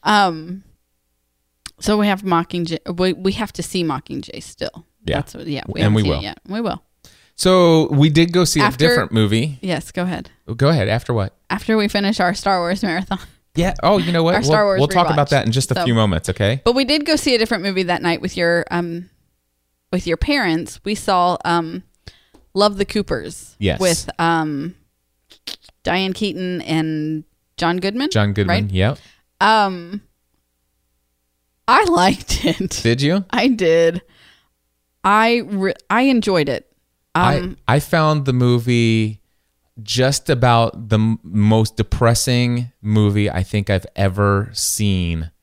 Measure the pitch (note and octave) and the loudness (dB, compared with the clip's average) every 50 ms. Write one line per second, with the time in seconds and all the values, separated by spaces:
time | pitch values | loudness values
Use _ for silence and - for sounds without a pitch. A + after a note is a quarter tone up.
0 | _ D#3 G#3+ G#3 G3+ F#3 E3 D#3+ D#3 E3+ F3+ F#3+ - _ _ _ _ _ _ _ | _ 2 2 2 2 2 0 -6 -10 -12 -14 -14 -16 _ _ _ _ _ _ _
1 | _ _ _ _ _ _ _ _ _ _ _ _ _ - _ _ - - G#3+ G#3 | _ _ _ _ _ _ _ _ _ _ _ _ _ -20 _ _ -2 -2 0 0
2 | G#3 G#3 G3 F#3+ G3+ F#3 F3 E3 E3+ - - F3 E3+ D#3+ E3 - _ - F3 E3+ | 2 0 -2 -2 -2 0 0 0 0 -2 -4 -6 -4 -4 -6 -8 _ -10 -4 -2
3 | F#3 F#3 F3+ - F#3 F#3+ G3 G#3+ A3+ G3+ - - E3+ - - F#3 F3 D#3+ C#3+ C3 | 0 -2 -2 -2 -2 -4 -2 -2 -6 -8 -8 -10 -12 -6 -4 -2 -2 -2 -4 -6
4 | - - - C3+ - - - - - - - _ - - _ D#3+ - _ _ _ | -8 -10 -12 -12 -12 -14 -16 -18 -18 -18 -12 _ -10 -10 _ -14 -20 _ _ _
5 | _ - - - - - - - - D#3+ D3 C3 - - - - - G#2 G#2 A2 | _ -4 -4 -4 -4 -6 -12 -14 -10 -8 -8 -8 -8 -10 -6 -2 0 2 2 2
6 | G#2+ F#2 D2+ C#2 - G#2 - - _ - F#3+ A3 A#3 G#3 B1+ - _ _ _ _ | 2 2 0 -2 -4 -8 -12 -14 _ -10 -8 -6 -4 -6 -6 -8 _ _ _ _
7 | _ - _ _ _ _ _ - - F3+ F#3 F#3 F3+ E3+ E3 D#3+ D#3+ - C#3+ C#3 | _ -20 _ _ _ _ _ -2 2 4 6 6 6 6 6 4 4 2 4 4
8 | D3 D#3+ D3 D#3+ E3+ F3 E3+ F3+ F3+ - - D#3+ G#3 G#3 C3 B2 D3 A#3+ A#3+ - | 4 6 6 4 2 4 4 2 2 2 2 0 0 0 0 2 2 2 2 2
9 | A#2 - - A2+ A2 G2+ G#2 A2+ A#2+ D#3 C#3+ B2+ - F#3 F3 C3+ - - - - | 0 0 0 0 2 2 2 0 0 -2 -6 -8 -6 -6 -6 -6 -6 -10 -8 -6
10 | F3 F3+ F3 - - - _ _ _ - B2 A#2 - C#3+ E3 D3 F#2 - G#2 A#2+ | -6 -4 -6 -8 -10 -14 _ _ _ -14 -4 0 2 2 2 2 2 0 0 -2
11 | - - B2 A2+ G2 F#2 _ _ _ _ - G#3 - - A3 A3 G#3 G3+ - G3+ | -2 -2 -2 -2 -2 -4 _ _ _ _ -8 -6 -2 0 0 0 0 0 -2 0
12 | G3+ G3 G#3+ - G3+ F3 G3 - - G3+ G3 F3+ F3 E3+ F#3 G3 - G3 D#3+ F3 | 0 0 0 0 0 -2 -2 -2 -2 0 0 0 0 -2 -2 -2 -2 -2 -2 -4
13 | F#3+ - F#3+ F#3 - - - _ _ _ _ D#3 E3+ F#3+ - - - F3 G#3 G3 | -4 -6 -8 -8 -8 -16 -20 _ _ _ _ -2 -2 -2 -2 0 2 2 2 2
14 | E3+ E3 F3 E3+ E3 E3 F3+ G#3 - C#3 D#3+ G#3+ G#3 G3+ G3 - C#3 D3 - F3+ | 0 0 0 0 2 2 2 2 2 2 2 4 4 2 2 2 2 2 2 2
15 | F3 D#3+ C3 D3+ C#3+ - D3 C3+ - - A2+ C3+ B2+ - B2+ F3+ F3 B2 A#2 A2+ | 2 2 2 0 2 2 2 0 0 0 0 -2 -2 -2 -2 -2 0 0 2 2
16 | A2 G#2 F2+ D#2+ - - F#2 - G#2 G2+ A#2 C3 _ A#3 A#3+ C4 C#4 A#3 D4 D#4 | 2 2 0 -2 -2 -4 -4 0 0 0 0 0 _ 0 2 2 2 2 0 0
17 | D4 D#4 D#4 D4 - D4+ B3+ A#3 A3 A3 A#3+ G3 E3+ G3+ F#3+ F#3+ F#3+ F3 F3 - | 0 0 -2 0 0 0 0 0 0 0 -2 -4 -4 -4 -4 -2 -2 -2 -2 -2
18 | - F3 E3+ - - F#3+ - - F3 E3+ E3+ E3+ - - - F3 F3 F3 E3 E3+ | -2 -2 -4 -2 -4 -8 -4 -2 0 0 0 0 -2 -4 -4 -4 -4 -4 -8 -10
19 | F3+ _ _ _ _ _ _ _ _ _ _ _ _ _ _ _ _ _ - F3+ | -12 _ _ _ _ _ _ _ _ _ _ _ _ _ _ _ _ _ -6 -6
20 | - E3+ D#3+ - - - C#4+ C#4+ A#3+ F3+ D#3+ D#3+ E3+ - - - _ G3+ G#3+ G#3 | -2 -2 -2 -2 0 0 0 0 0 0 -2 -2 -4 -8 -14 -12 _ -6 -6 -4
21 | - - G3 F3+ F3 F3+ F3+ - - - E3+ E3+ E3 D#3+ E3+ F#3 F#3 _ _ _ | -2 0 0 2 2 2 0 -2 -2 -2 -2 -2 -2 -4 -8 -12 -14 _ _ _
22 | _ - _ _ _ _ _ _ _ _ _ F#3 G3+ G#3 G3+ F#3+ G3+ - - G#3+ | _ -20 _ _ _ _ _ _ _ _ _ 2 2 2 2 0 -6 -2 -2 -4
23 | G3 - - A#2+ D#2+ - - - - - _ _ G#3 F#3+ F3 - F#3+ F3+ E3 - | -2 -2 -4 -6 -6 -10 -14 -16 -20 -20 _ _ -2 0 0 2 2 0 0 0
24 | - - - - E3+ E3 E3+ E3 D#3+ D3+ D3 C#3 C#3+ F3 F#3 _ _ _ _ _ | -4 -10 -6 -2 0 0 2 0 0 -2 -4 -6 -8 -10 -12 _ _ _ _ _
25 | _ _ _ _ _ _ - _ _ - - - _ - _ _ _ - E3 F#3 | _ _ _ _ _ _ -20 _ _ -16 -16 -16 _ -20 _ _ _ -4 -2 -2
26 | F#3+ F#3+ F#3 - A3 G3+ E3+ - F#3 F3+ F3+ F3 - - D#3 D#3+ D#3+ D#3+ D#3 D#3 | -2 -4 -4 -4 -4 -4 -4 -4 -6 -6 -6 -8 -6 -4 -2 -2 -2 -2 -4 -4
27 | D3+ D#3 D#3+ D#3 D#3 _ _ _ _ _ _ - F3 E3 E3+ F#3 F3+ G3 G3+ A#3+ | -4 -4 -6 -8 -8 _ _ _ _ _ _ -4 -2 -2 -2 -2 -4 -4 -4 -4
28 | C4+ D4+ - A2 G#2 G#2 G2+ G#2 G2+ - F3 F#2 G#2 G2+ F#2+ F#2 F#2 A2 C#3+ - | -4 -2 0 0 0 0 0 0 0 0 0 0 0 -2 0 0 0 0 0 -4
29 | - - _ _ _ _ _ _ - G#3 A3 A3 G#3 G3 F#3 F3+ E3+ E3+ F#3+ G3+ | -12 -20 _ _ _ _ _ _ 2 2 4 2 2 0 -2 -6 -10 -12 -12 -12
30 | - _ _ _ _ _ _ _ _ _ _ _ _ _ _ _ _ _ _ _ | -12 _ _ _ _ _ _ _ _ _ _ _ _ _ _ _ _ _ _ _
31 | _ _ _ _ _ _ _ _ _ _ _ _ _ - A#3+ D#4+ G#4+ F4+ E4 F4 | _ _ _ _ _ _ _ _ _ _ _ _ _ 2 4 4 4 4 2 4
32 | F3+ F#3+ - - - - - - - F#3 D#3+ - B2 - - - - A#2 A#2 B2+ | 4 2 2 0 -4 -4 -4 -2 0 -2 -2 -2 -4 -6 -6 -2 0 0 0 2
33 | C#3 C#3+ F3 G3 F#3+ _ - B3 G3+ C#4 B3+ G#3+ F#3 E3 E3 E3+ E3 E3 E3 F#3 | 2 0 0 0 -2 _ -2 0 2 2 2 2 2 2 4 4 4 2 0 -2
34 | - _ _ _ _ _ _ _ _ _ _ _ _ _ _ _ _ _ _ _ | -10 _ _ _ _ _ _ _ _ _ _ _ _ _ _ _ _ _ _ _
35 | _ F#3+ G3+ G#3+ A3 A3+ A#3 A#3+ A3 D3+ G#3 G3 F#3+ G3 - - - _ G3 A3+ | _ 2 2 4 4 4 2 0 -2 -2 -4 -2 -2 -2 -4 -6 -6 _ 0 2
36 | B3+ C#4 C4 A#3 G#3 G#3 F#3+ E3+ D3+ C#3 B2+ - - _ _ _ _ _ _ _ | 4 4 4 2 2 2 2 2 2 0 -2 -6 -6 _ _ _ _ _ _ _
37 | _ _ _ E3 F3+ - - D3 F3+ F3+ F#3+ - _ - A#2+ D3+ D3 - - E3 | _ _ _ 2 2 4 2 0 -2 -6 -10 -8 _ 2 2 2 2 2 0 2
38 | D#3 D#3 D3+ D3+ C#3 C3+ B2+ B2+ B2 B2 B2 A#2+ A2+ B2 B2 A#2 A#2 A2+ A2+ A2+ | 2 2 2 0 0 0 0 2 4 4 2 2 2 2 2 2 4 2 2 2
39 | A2 G#2+ G#2+ G#2+ _ _ _ _ _ _ _ _ _ _ _ - A2 G#2 A2 A#2+ | 0 -2 -4 -8 _ _ _ _ _ _ _ _ _ _ _ -20 -10 -6 -2 0
40 | B2+ C3 C#3 - - - D3+ B2 A#2+ B2 A#2+ A#2 A#2 - - - A#2+ G#2+ G#2+ G#2+ | 0 0 0 -2 0 -2 0 2 4 4 4 4 2 0 -2 -8 -4 0 2 2
41 | A2 A2 A2+ - _ - F2+ G#2+ G#2 G#2 A2 A2 A2 G#2 - - A2 - - - | 2 2 0 -2 _ -6 -2 2 4 4 4 4 2 0 0 -4 -4 -2 0 2
42 | B2 A#2 A#2+ - - - B2 A#2+ B2 A#2+ A#2+ A#2+ B2 A#2+ _ _ - G#2+ G#2+ G#2+ | 2 2 2 2 0 0 0 0 0 0 -2 -4 -6 -8 _ _ -4 0 2 4
43 | G#2+ G#2 G2+ G#2 G2+ G2+ - F2+ G2 - - G#2 G2+ - G2+ F#2 - - _ - | 4 4 2 2 0 0 -2 -4 -4 -2 -2 -4 0 0 -2 -2 -2 -6 _ -2
44 | G2 G2 F#2 G2+ G2+ G2+ G2+ G2 G2+ - - - - - - - A2 G2+ G2 F#2 | -2 -2 0 2 2 2 2 0 -2 -4 -6 -6 -4 -4 -2 -2 0 0 0 0
45 | F2+ E2+ E2+ E2 D#2+ D#2+ _ _ | 0 -2 -2 -4 -6 -8 _ _